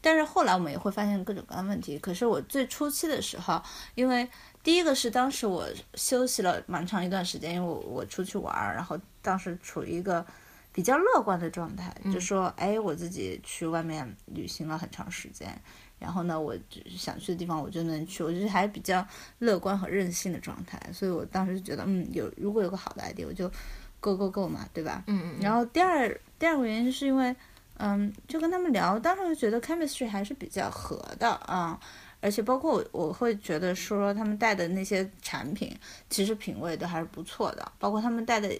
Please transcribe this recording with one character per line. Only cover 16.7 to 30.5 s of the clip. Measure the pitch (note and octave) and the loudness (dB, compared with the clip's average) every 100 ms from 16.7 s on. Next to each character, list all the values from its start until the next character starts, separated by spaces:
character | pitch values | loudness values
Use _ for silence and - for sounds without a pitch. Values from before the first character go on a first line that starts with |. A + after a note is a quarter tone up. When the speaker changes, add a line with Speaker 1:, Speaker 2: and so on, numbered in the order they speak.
| - - | -18 -14
Speaker 1:
是 | F3+ | -10
想 | - - | -8 -8
去 | - | -6
的 | E3+ | -4
地 | F3 | -2
方 | D#3+ | -2
我 | F3 | -2
就 | F3 | -4
能 | E3 D#3 D#3+ | -2 -2 -4
去， | - | -4
我 | D#3+ | -2
就 | E3+ | 0
是 | G#3 | 2
还 | F#3 G3+ | 2 2
比 | G#3 | 0
较 | - F#3 G3 - - - | 0 2 0 -10 -18 -2
乐 | A#3 F#3+ | 2 4
观 | F#3+ G3 | 4 0
和 | F#3 | 2
任 | G3 F#3 | 2 2
性 | F3 F#3+ | 0 -2
的 | E3+ | -4
状 | - - F3+ | -6 -10 -10
态， | - - | -10 -12
所 | F3 G3 | -4 -2
以 | |
我 | E3+ | 0
当 | C#3+ F#3 F#3+ | -2 0 0
时 | F#3 | -2
就 | |
觉 | F#3 | -4
得， | C#3+ - | -4 0
嗯， | F#3+ E3 | 0 0
有， | E3 A2 - | -2 -4 -4
如 | G3+ | 0
果 | G#3+ | 2
有 | F#3 | 2
个 | F#3+ | 0
好 | - | -6
的 | - | -8
idea， | - - D#3+ | -10 -8 -8
我 | |
就 | F3+ F#3 - - - - - | -4 -4 -6 -12 -12 -14 -6
go，go，go | - F#3+ G3 F#3+ F3+ | -2 2 0 0 -2
嘛， | D#3+ G3+ | -2 -6
对 | - | -6
吧？ | D#3 - F#3+ | -4 -6 0
Speaker 2:
嗯， | G3+ | 0
嗯， | F3 D#3 | 0 0
嗯。 | |
Speaker 1:
然 | G3+ | 4
后 | A3+ | 4
第 | A#3+ D#4+ | 4 6
二， | F#4 E4 A#3 - - - | 6 6 4 0 -8 0
第 | D#4+ | 4
二 | D#4 | 4
个 | A#3+ | 2
原 | G#3+ | 2
因 | B3 | 2
是 | C4 C#4 | 2 2
因 | C4+ | 4
为， | B3+ B3+ - - - - | 4 0 -10 -20 -20 -4
嗯， | G#3 G3+ G3+ G3+ - | 2 2 2 -2 -6
就 | E4 | 0
跟 | D#4+ | 2
他 | F4+ | 2
们 | F4+ | 4
聊， | G#3+ F3 G#3 | 4 4 4
当 | D#4+ F#4+ | 2 2
时 | F#4 | 2
就 | |
觉 | D#4 A3+ | 2 2
得 | A3+ | 2
chemistry | A#3 E4+ D4+ - A#3+ | 0 0 0 -2 -2
还 | G3+ | -2
是 | G3+ | -4
比 | C#4 | -6
较 | E3+ | -8